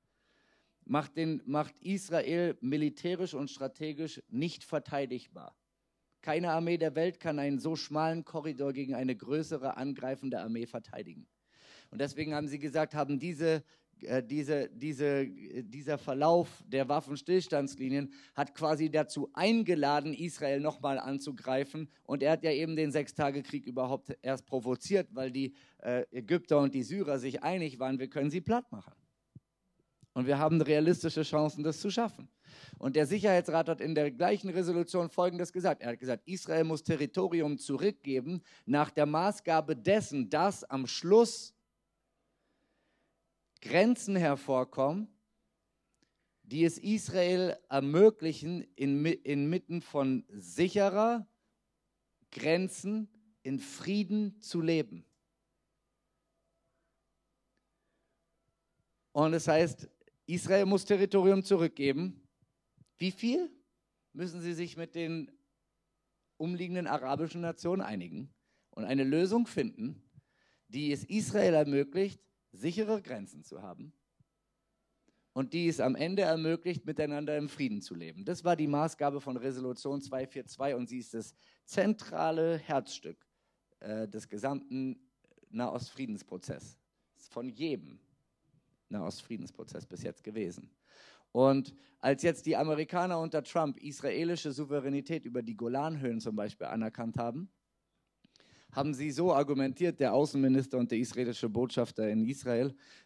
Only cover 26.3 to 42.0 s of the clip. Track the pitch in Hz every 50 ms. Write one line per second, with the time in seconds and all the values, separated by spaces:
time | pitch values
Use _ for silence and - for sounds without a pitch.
26.3 | 175 175 180 - 156 147 139 135 139 131 120 - 175 202 175 147 139 131 120 135
27.3 | 123 - - 160 185 185 160 147 131 117 131 131 135 127 131 131 - 151 139 147
28.3 | 151 185 160 - 226 247 247 - 226 202 - - - _ _ _ _ _ _ _
29.3 | _ - _ _ _ _ _ _ _ _ _ _ _ _ - _ - 127 127 135
30.3 | 143 139 156 156 165 160 156 147 151 151 156 170 175 - - 160 - 156 147 -
31.3 | 160 151 151 151 - 151 147 160 151 - - 208 180 226 233 214 - - - -
32.3 | _ _ _ - - - - - - - - 135 135 156 151 135 196 208 196 208
33.3 | 185 175 170 - 160 165 160 165 160 - 127 160 160 151 147 147 123 117 175 196
34.3 | 214 202 - 190 160 185 180 175 170 175 165 - - 180 170 160 - 185 180 180
35.3 | 175 175 180 - - 185 175 180 147 - - 120 117 - 131 127 117 - _ 165
36.3 | 190 175 - - 160 160 160 160 160 143 - - 160 143 151 139 - 185 190 180
37.3 | 175 165 151 147 147 - - - 139 135 175 208 - _ - 139 131 127 123 156
38.3 | 185 170 _ - - - - - 139 147 151 - - 151 147 147 151 160 180 208
39.3 | 202 - - 175 165 160 151 160 151 120 104 175 202 220 - - 147 139 120 95
40.3 | 151 151 180 202 - - - - 135 135 127 117 - - - 135 208 233 233 226
41.3 | - - - - _ _ _ _ _ _ _ _ _ _